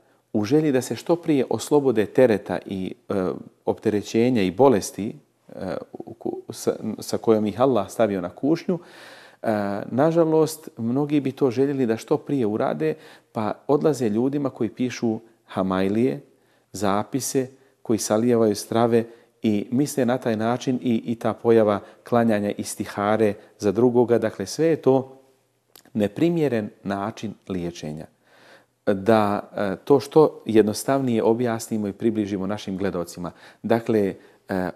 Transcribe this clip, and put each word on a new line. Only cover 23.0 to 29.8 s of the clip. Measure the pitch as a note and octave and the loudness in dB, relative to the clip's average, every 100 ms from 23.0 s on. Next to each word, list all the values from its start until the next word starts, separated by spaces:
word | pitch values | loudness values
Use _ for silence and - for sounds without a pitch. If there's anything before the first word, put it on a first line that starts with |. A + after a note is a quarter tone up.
| G2+ G#2+ G#2+ G2 - _ | 0 2 2 0 -12 _
za | G#2 | 0
drugoga, | F#2+ B2 A#2+ A#2 A#2 | 4 4 4 4 2
dakle, | G#2+ - A#2+ | 0 -4 -8
sve | - E3 | -2 0
je | D3 | 2
to | C3 C3+ B2+ - _ _ _ _ _ - _ | 2 2 0 -14 _ _ _ _ _ -20 _
neprimjeren | A2+ G2+ - E3+ E3+ C#3+ A#2 G#2 - | -2 -2 0 0 2 0 -2 -4 -10
način | F#2+ G2 G2+ - G#2+ - - | -8 -4 -6 -8 -12 -12 -8
liječenja. | F#2 E2+ - D#2 D2+ - _ _ _ - - _ _ - | -6 -6 -8 -10 -12 -14 _ _ _ -20 -20 _ _ -4
Da, | G2 G2 A2 G#2 G2+ - - | -2 2 2 2 -2 -6 -6
e, | G2+ F#2 | -6 -6